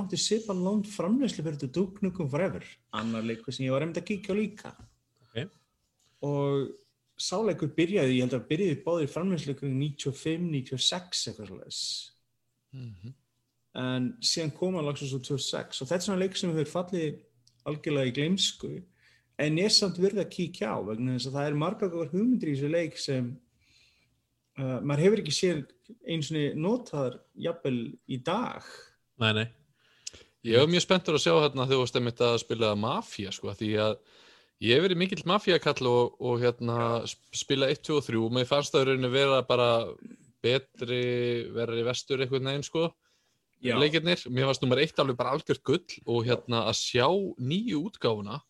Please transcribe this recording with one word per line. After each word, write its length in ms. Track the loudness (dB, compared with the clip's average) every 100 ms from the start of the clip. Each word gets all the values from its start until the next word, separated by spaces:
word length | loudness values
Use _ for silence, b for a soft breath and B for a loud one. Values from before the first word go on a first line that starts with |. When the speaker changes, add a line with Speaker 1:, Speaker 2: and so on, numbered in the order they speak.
Speaker 1:
átti 180 | -4 -2
svipaðan 400 | 0 0 0 -2 0
langt 180 | 0 -2
framleiðslu 480 | -2 0 2 0 -2
fyrir 160 | -6 -4
þetta 160 | -4 -2
Duke 260 | -4 -2 -4
Nukem 240 | -2 -2
Forever, 320 | 0 -2 -4 -12 -20 _
annar 320 | -6 -4 -2 -4
leikur 240 | -6 -8 -6
sem 80 | -2
ég 80 |
var 80 | 0
einmitt 160 | -2 -4
að 80 | -6
kíkja 220 | -6 -4
á 20 | -2
líka. 340 | -2 -6 -16 -18 -20 _ _ _ _
Speaker 2:
Ok. 180 | -10 -10 _ _ _ _ _ _ _
Speaker 1:
Og 500 | -4 -2 0 0 -2 -8 _ _ _ -10
sá 180 | -4 -2
leikur 320 | 0 0 -2
byrjaði, 460 | 0 2 2 2 2
ég 80 |
held 100 | 2
að 140 | -2 -2
byrjaði 300 | 0 0 0
báðir 300 | -2 -2 -2
framleiðslu 420 | -2 -2 -2 -4
kringum 240 | -6 -4 -2
níutíu 320 | -2 -4 -6
og 60 | -4
fimm, 300 | -4 -2 -2
níutíu 240 | -4 -4
og 80 | -2
sex, 380 | -2 -2 -4 -6 -6
eitthvað 240 | -8 -12
svoleiðis. 300 | -14 -12 -10 -8 -8 -12 _ _ _ _ _ _
Speaker 3:
Mhm. 400 | -14 -14 -14 -16 -18 _ _ _ _ _
Speaker 1:
En 340 | -6 -2 -2 -2 -2
síðan 280 | -2 0 -2
kom 200 | -2 -2
hann 120 | 0 -2
loksins 240 | -4 -4
úr 80 | -6
tvö 140 | -4 -4
þúsund 20 |
og 80 | -4
sex 340 | -6 -6 -8
og 60 | -2
þetta 120 | -2
er 40 | 0
svona 120 | 0
leikur 180 | 0 -2
sem 100 | -2
hefur 220 | 0 -2
fallið 440 | -4 -4 -2 -4 -6 _ _ _ _ -8
algjörlega 440 | -6 -2 0 0
í 40 |
gleymsku, 580 | 0 0 2 0 -2 -10 -10 -14 b b b b -4
en 180 | 0 2
er 140 | 4
samt 240 | 4 2 2
verið 220 | 2 2
að 100 | -2
kíkja 400 | -4 -6 -4 -4
á 40 | -4
vegna 320 | -4 -4 -2
þess 160 | -2 -4
að 60 | -2
það 100 | -2
er 80 | 0
margar 320 | 0 0 -2
góðar 200 | -2 -2
hugmyndir 380 | 0 2 2 0
í 40 |
þessu 160 | 0 0
leik 280 | 0 -2 -4
sem, 320 | -2 -2 -2 -6 _ _ b b b b b _ _ _ _ -8
eh, 200 | -6 -4
maður 240 | -2 4 4
hefur 160 | 4
ekki 120 | 2
séð 280 | 0 0 0 -6 _ -20 -14 -6
einu 160 | -4
sinni 220 | -2 -2 -2
notaðar 600 | 0 0 -2 -2 -4 -4 -6 _
jafnvel 440 | -8 -6 -4 -2 -2 -4 -10 -8
í 100 | -6
dag. 400 | -2 -2 -2 -8 -14 -20 -20 _ _ 0
Speaker 2:
Nei, 140 | 2
nei. 140 | 2 -2 -8 _ B B B B B B _
Speaker 3:
Ég 140 | 4 6
var 80 | 6
mjög 160 | 4
spenntur 320 | 4 2 4 2
að 80 |
sjá 100 | 6
þarna 320 | 6 4 2 2
þegar 60 |
þú 100 | 2
varst 160 | 2 0
einmitt 220 | 0 2
að 180 | 2 2
spila 360 | 0 0 2 2
Mafia, 540 | 0 -2 -6 -8 -8
sko, 220 | -8 -8
því 160 | -4 0
að 200 | 2 2 -2 b b b b b -2
ég 160 | 4 6
hef 80 |
verið 160 | 6 2
mikill 240 | 0 -2 0
Mafia-kall 600 | 0 4 2 2 2 4
og, 260 | 4 2 0
og 200 | -2 2
hérna, 380 | 2 0 -2 0
Speaker 1:
Já. 320 | 0 -2 -4
Speaker 3:
sp-, 220 | -10 _
spila 340 | -6 -2 2 2
eitt, 160 | 0
tvö 140 | 0 -2
og 60 | 0
þrjú 200 | 0 2
og 80 | 2
mér 100 | 2
fannst 240 | 2 4
það 120 | 4
í 40 | 4
rauninni 180 | 4 2
vera 320 | 4 4 4
bara 280 | 4 4 6 4 0 -8 -16 -20 _ _
betri, 1040 | 0 0 -2 -8 -4 -2 0 0 0 -2 -4
verri 300 | -4 -2 -2 -2
vestur 340 | -2 -2 -2
einhvern 300 | 0 -2 -2
veginn, 160 | -4 -2
sko, 220 | -2 -2 -4 _ _ _ _ _ _
Speaker 1:
Já. 160 | 0 4
Speaker 3:
leikirnir. 400 | 4 4 2 0 0
Mér 220 | 0 2
fannst 140 | 2
númer 180 | 2 4
eitt 160 | 4 2
alveg 160 | 0 0
bara 160 | 0
algjört 300 | 0 -2 -2
gull 360 | 2 0 -2 -10
og 220 | -2 0 2
hérna, 400 | 0 0 0 0
að 80 | 0
sjá 300 | 0 2 4 2 -2 -4
nýju 440 | -2 -2 -2 -2 -4
útgáfuna, 540 | -2 0 0 -4 -10